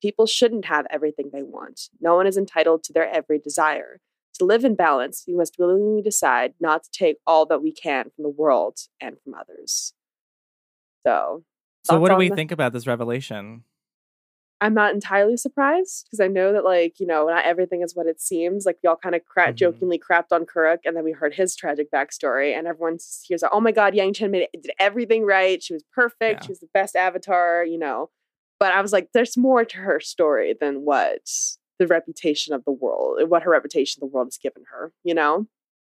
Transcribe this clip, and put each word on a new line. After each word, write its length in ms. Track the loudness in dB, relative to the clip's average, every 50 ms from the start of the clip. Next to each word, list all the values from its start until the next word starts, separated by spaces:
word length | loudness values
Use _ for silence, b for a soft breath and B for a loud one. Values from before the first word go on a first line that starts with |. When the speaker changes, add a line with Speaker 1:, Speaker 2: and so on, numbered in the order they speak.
Speaker 1:
People 260 | -6 -4 0 2 0
shouldn't 380 | 2 2 2 2 2 2 0 -4
have 200 | -2 -2 -2 -2 -2
everything 380 | -4 -4 -4 -4 -4 -6 -10 -10
they 120 | -10 -12 -12
want. 460 | -12 -14 -16 -16 -16 -16 -18 -20 -18 _ -4
No 160 | 2 2 4
one 120 | 4 4
is 100 | 2 2
entitled 460 | 0 -2 -2 0 2 4 4 4 2 0
to 80 | -2 0
their 160 | 0 0 0
every 300 | -2 -4 -2 -2 -2 -2
desire. 600 | -4 -4 -2 0 0 0 0 -2 -8 -12 -18 -20 _ _ _ _ _ _ -4 -2
To 60 | 2
live 180 | 2 2 4 4
in 100 | 2 2
balance, 480 | 2 2 2 2 2 0 -4 -8 -12 -8
we 60 | -4 -2
must 220 | -2 -2 -2 _ 0
willingly 420 | 0 2 2 2 2 0 0 0 -2
decide 500 | -2 -2 0 2 2 2 2 0 -2 -4 -4
not 240 | 0 0 0 0 -2
to 80 | -8
take 260 | -6 0 0 0 0 0 0
all 180 | 2 4 4 4
that 140 | 4 2 0 -2
we 80 | -4
can 400 | -6 -6 -6 -4 -4 -4 -4 -6
from 120 | _ -8 -8
the 60 | -6
world 480 | -2 0 2 2 2 2 0 -2 -6 -10 -18 _ _ -16
and 180 | -16 -16 -16 _
from 120 | -18 -18 -18
others." 600 | -18 -18 -20 -20 -16 -10 -8 -8 -6 -8 -10 _ _ _ _ _ _ _ _ _ _ _ _ _ _ _ _ _ _ _ _ _ _ -2
So, 380 | -2 0 0 -2 -4 -8 -10 -14 _ _ _ _ _ _ _ -2
Speaker 2:
So 160 | 0 2 4
what 100 | 4 4
Speaker 1:
thoughts 20 |
Speaker 2:
do 40 | 4
Speaker 1:
on 40 | 4
Speaker 2:
we 100 | 2 2
Speaker 1:
the 60 | 0
Speaker 2:
think 160 | -2 -4 -4
about 220 | -2 -2 -2 -2 -2
this 140 | -4 -4
revelation? 760 | -4 -4 -4 -4 -4 -6 -6 -6 -8 -10 -12 -12 -14 -18 -20 -20 _ _ _ _ _ _ _ _ _ _ _ _ _ _ _ _ _ _ -2
Speaker 1:
I'm 140 | 0 2 2
not 200 | 4 2 2 0
entirely 420 | -2 -4 0 2 2 2 2 2
surprised, 720 | 0 -4 -6 -2 0 0 2 2 0 -2 -4 -8 -16 -16 -8
'cause 100 | -2 0
I 80 | 0
know 240 | 2 2 2 2 2
that, 120 | 2 2 2
like, 340 | 2 2 2 2 0 -2 -6
you 60 | -4
know, 220 | -2 0 0 2
not 180 | 2 2 0 2
everything 360 | 0 2 0 0 -2 -2 -4 -6
is 120 | -6 -4
what 120 | -4 -4
it 120 | -4 -4 -4
seems. 460 | -6 -6 -4 -2 -2 -2 -2 -2 -2
Like, 140 | -2 -2 _
we 60 | 0 0
all 60 | 0
kinda 240 | 0 -2 -4 -4 -4
cra-, 300 | -4 _ 0 2 2 2
Speaker 2:
Mm-hmm. 60 | 2
Speaker 1:
jokingly 440 | 2 0 0 0 0 -4 -2 -4 -4
crapped 340 | -2 0 0 2 2 2 0
on 120 | -2 -2
Kuruk, 320 | -2 -2 0 2 2 2 0 -2
and 140 | -4 -4
then 60 | -4 -4
we 80 | -6
heard 240 | -4 -2 -4 -4 -2
his 200 | -2 -2 -2 -4
tragic 360 | -6 -6 -6 -4 -4 -4 -2
backstory, 640 | -2 -4 -4 -4 -6 -6 -4 -2 0 0 0 0 -2
and 80 | -4 -4
everyone 300 | -6 -6 -4 -4 -6 -6
s-, 280 | -6 -10 -16 -18 -14 -8
hears, 160 | -6 -4 -2 -2 0
"Oh 80 | 2 2
my 100 | 2 2
God, 220 | 2 4 2 4 4
Yang 200 | 2 0 0 -2
Chen 180 | -2 -2 -2
made 180 | 0 0 -2 -2
it, 100 | -6 -12 -12
did 80 | -8 -2 0
everything 440 | 0 0 0 0 0 0 0 2 2
right. 360 | 2 2 4 4 2 0 0
She 120 | -4 -8 -10
was 100 | -12 -12 _ 0
perfect. 480 | 0 0 0 0 -2 -2 -2 -2 -2
Speaker 2:
Yeah. 40 | -6
Speaker 1:
She 40 | -14 -14
was 60 | -14
the 100 | -8 -2 0
best 220 | 0 0 0 0
Avatar," 680 | 0 0 0 -2 -4 -4 0 2 2 2 2 2 0 0
you 120 | -2 -4
know. 320 | -4 -4 -4 -4 -4 -6 -8 _ _ _ _ _ _ _ _ _ 0
But 140 | 2 2 2
I 80 | 0
was 100 | 0 2
like, 200 | 0 0 0 2
"There's 260 | 0 0 0 0 0
more 260 | 2 4 4 4 4 2
to 140 | 0 -4
her 220 | -8 -2 -2 -2 -2
story 540 | -2 -6 -2 0 2 2 2 2 0 0 -2 -2
than 240 | -2 -4 -4 -2 -2
what 460 | 0 2 2 2 0 -2 -6 -8 -8 -6 -4 -4 -6 -8 -10 _ _ _
the 80 | -2 2
reputation 720 | 2 2 0 0 -6 -10 -4 -2 -2 0 -2 -2 -4 -6
of 100 | -6 -4
the 60 | -4
world, 580 | -4 -2 -2 -4 -2 -2 -2 -2 0 0 2 2
what 140 | 2 2 4
her 80 | 4
reputation 520 | 2 2 2 0 -2 -2 -2 -2 -4 -8 -8
of 60 | -6
the 40 | -4
world 100 | -4 -4
has 100 | -4 -6 -10
given 240 | -10 -10 -10 -10 -20 -20
her," 200 | -16 -16 -16 -16 _ _ -4
you 100 | -2 0
know? 340 | 0 2 2 0 0 -2 -6 _ _ _ _ _ _ _